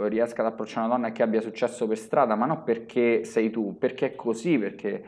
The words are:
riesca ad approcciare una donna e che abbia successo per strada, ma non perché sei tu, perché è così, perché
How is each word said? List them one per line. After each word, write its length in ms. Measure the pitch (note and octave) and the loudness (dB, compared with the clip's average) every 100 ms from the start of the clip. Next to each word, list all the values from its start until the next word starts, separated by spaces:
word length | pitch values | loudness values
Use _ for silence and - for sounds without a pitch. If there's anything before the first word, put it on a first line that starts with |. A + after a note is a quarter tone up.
| G#2 | 0
riesca 340 | A2 A#2 A#2 | 2 0 0
ad 60 | A2+ | -2
approcciare 400 | A2+ A2 - A2+ | -2 -6 -2 0
una 80 | B2 | 0
donna 120 | A#2 | 0
e 20 | |
che 120 | A2+ | 0
abbia 180 | A#2 A2 | 2 2
successo 460 | A2+ - A#2+ - A2 | -2 -2 -2 0 -2
per 100 | A2 | -2
strada, 380 | - D3+ B2+ G#2+ | 0 2 4 2
ma 120 | B2+ | 0
non 160 | D#3+ | 0
perché 600 | - A2+ - B2+ A#2+ A2+ | 0 -2 0 2 4 4
sei 260 | A2+ - A2 | 2 0 0
tu, 280 | A2+ G#2 F2+ | 0 -4 0
perché 300 | B2+ - C3+ | -2 0 -4
è 80 | - | -2
così, 420 | A2+ A2+ F3+ D3 | -4 -2 2 2
perché 460 | G2+ - G#2 G2 | 0 -4 -6 -6